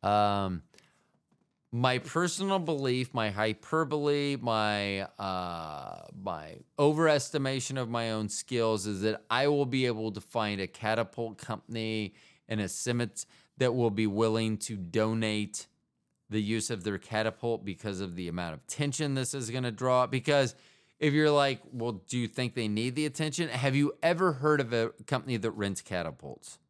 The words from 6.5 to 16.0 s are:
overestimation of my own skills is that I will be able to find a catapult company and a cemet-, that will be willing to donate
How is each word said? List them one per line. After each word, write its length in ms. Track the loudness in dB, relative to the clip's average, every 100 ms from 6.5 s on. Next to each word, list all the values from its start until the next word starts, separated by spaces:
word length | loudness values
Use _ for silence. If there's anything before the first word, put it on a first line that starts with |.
| -16 -18 2
overestimation 1000 | 2 4 4 4 2 -2 -2 -2 -4 -4
of 140 | -2
my 220 | -2 -2
own 180 | -2 -2
skills 560 | -4 -4 0 2 2 -2
is 160 | 0
that 200 | 0 -2 0
I 200 | 2 4
will 180 | 2 2
be 180 | 2
able 280 | 0 0 -4
to 80 | -6
find 400 | -6 -2 -2 -2
a 40 | -4
catapult 680 | -4 -2 0 -2 -4 -8 -8
company 760 | -10 -10 _ -6 -2 -2 -4 -8 -20 _ _
and 100 | -2
a 40 | -2
cemet-, 580 | -2 -2 0 -2 -4 -14 -16 _ 0
that 160 | 2
will 160 | 4 2
be 160 | 4 2
willing 500 | 4 2 4 0 -2
to 180 | -6 -8
donate 920 | -4 0 2 2 0 0 -2 -6 -12 _ _ _